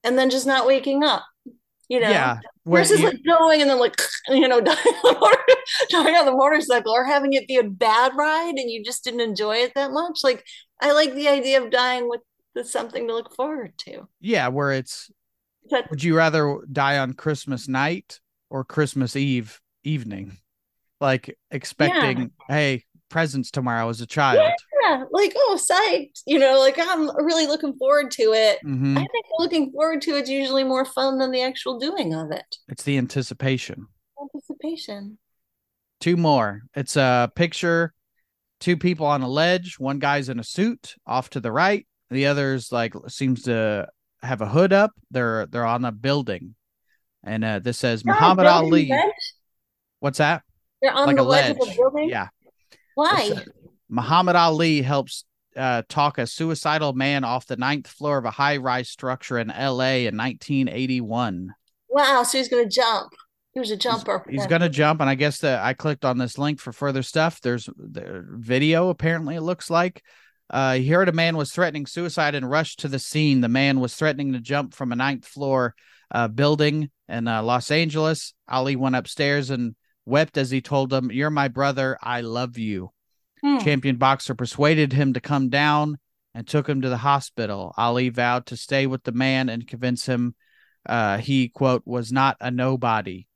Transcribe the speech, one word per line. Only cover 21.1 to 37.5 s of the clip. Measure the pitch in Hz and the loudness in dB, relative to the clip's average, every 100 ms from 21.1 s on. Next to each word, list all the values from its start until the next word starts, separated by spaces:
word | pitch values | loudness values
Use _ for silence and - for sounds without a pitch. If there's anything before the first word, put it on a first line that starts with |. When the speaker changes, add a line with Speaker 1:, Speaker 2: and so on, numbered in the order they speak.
| 131 - - _ | 0 -4 -20 _
Speaker 2:
expecting, | 147 - - 147 349 143 127 120 _ - | -12 -12 0 2 2 2 0 -4 _ -4
Speaker 1:
Yeah. | 147 | 0
Speaker 2:
hey, | 143 127 _ _ _ | 0 -2 _ _ _
presents | 165 160 135 123 | -2 -2 -2 -4
tomorrow | 143 123 117 113 | -4 -2 -2 -2
as | 113 | -4
a | 120 | -6
child. | - 139 508 622 698 _ 587 | 2 4 6 4 2 _ 2
Speaker 1:
Yeah, | 440 269 262 | 2 0 0
like, | 359 403 480 | 0 2 4
"Oh, | 523 381 | 2 2
psyched," | - 359 427 339 285 - - | 2 2 2 0 -2 -14 0
you | 294 | 4
know, | 269 269 | 6 6
like, | 269 269 | 6 4
"I'm | 339 339 302 - 311 | 0 0 0 0 0
really | 330 302 | 2 0
looking | 311 302 262 | -2 -4 -2
forward | 262 294 269 | 2 2 2
to | - 220 | 0 2
it." | 220 220 202 151 | 4 4 2 -4
Speaker 2:
Mm-hmm. | 135 139 139 | -2 0 0
Speaker 1:
I | |
think | 139 440 - 320 | 0 -6 -4 -4
looking | 339 339 262 | -2 0 -2
forward | 269 311 311 | 0 0 0
to | - 285 | -2 -2
it's | 254 | -2
usually | 269 269 269 | -2 0 0
more | 262 262 262 | 0 0 -2
fun | - 269 262 | -2 -2 0
than | 262 | -2
the | 254 | 0
actual | 254 262 254 247 | -2 -4 -8 -6
doing | 277 381 190 | -6 -4 -4
of | 160 156 | -4 -6
it. | - - - - | -10 -12 -20 -16
Speaker 2:
It's | 135 | -8
the | - 139 | -2 -2
anticipation. | 127 139 123 - 135 127 - - 107 _ _ - | -2 -4 -6 -4 -2 -2 -6 -14 -18 _ _ -18
Speaker 1:
Anticipation. | 285 285 _ 285 311 320 - 202 202 214 _ _ _ _ _ _ _ _ | -16 -16 _ -12 -10 -10 -12 -14 -16 -18 _ _ _ _ _ _ _ _
Speaker 2:
Two | 170 175 | 0 2
more. | 160 139 107 104 117 | 4 2 0 -6 -12
It's | 143 135 151 | -8 -2 2
a | 131 123 120 - | 4 4 2 0
picture, | 170 | -2